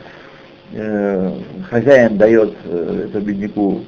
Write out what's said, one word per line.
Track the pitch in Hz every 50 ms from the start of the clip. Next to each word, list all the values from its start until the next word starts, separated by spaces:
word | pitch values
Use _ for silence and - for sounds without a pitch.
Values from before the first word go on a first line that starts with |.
| - - - - - - - - - - - - - - -
э, | 110 107 107 107 104 101 101 98 92 92 92 78 - - - - 92 92 -
хозяин | 120 117 107 135 143 131 120 113 107
дает, | 95 107 110 113 113 110 - - - -
э, | 85 85 87 82 85 95 92 92 -
этому | 92 107 98
бедняку | 104 104 98 101 104 - 104 104 98 95 - -